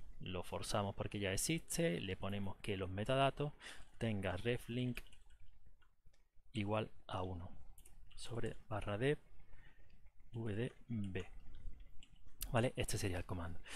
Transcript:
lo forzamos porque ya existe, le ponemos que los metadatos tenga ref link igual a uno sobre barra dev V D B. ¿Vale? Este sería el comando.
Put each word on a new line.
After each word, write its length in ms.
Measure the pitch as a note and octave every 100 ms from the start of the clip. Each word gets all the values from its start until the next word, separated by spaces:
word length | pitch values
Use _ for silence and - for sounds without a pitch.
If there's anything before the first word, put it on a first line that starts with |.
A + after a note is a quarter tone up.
| - -
lo 220 | - F2+
forzamos 520 | - F#2 G2+ A2 G2+
porque 240 | - G#2+ G#2+
ya 140 | G2
existe, 680 | G2+ - E3 - - E3 E3
le 160 | G#2 F#2
ponemos 400 | G2 G2+ G2 -
que 200 | - F#2+
los 100 | F#2
metadatos 640 | F#2+ A2 C3+ C3+ - D3 - - - - -
tenga 380 | A2+ G2+ F#2+ F2+
ref 300 | A2+ B2 -
link 300 | A#2+ B2 A#2+ - - - - - - - - - - - - - - -
igual 360 | - G2+ G#2+ A2 - -
a 160 | G2+
uno 280 | F#2 F2+ F#2 - - - - - -
sobre 420 | - - A#2 A2+ - -
barra 300 | G#2 F#2 G#2
dev 220 | C3+ D3 - - - - - - - - - - -
V 220 | A#2 A2+
D 180 | G2+ B2 - -
B. 380 | A#2 G2 F#2 - - - - - - - - - - - - -
¿Vale? 220 | A#2 A#2+ -
Este 200 | - G#2
sería 220 | G2+ F2
el 60 |
comando. 360 | - F2+ E2 E2+ -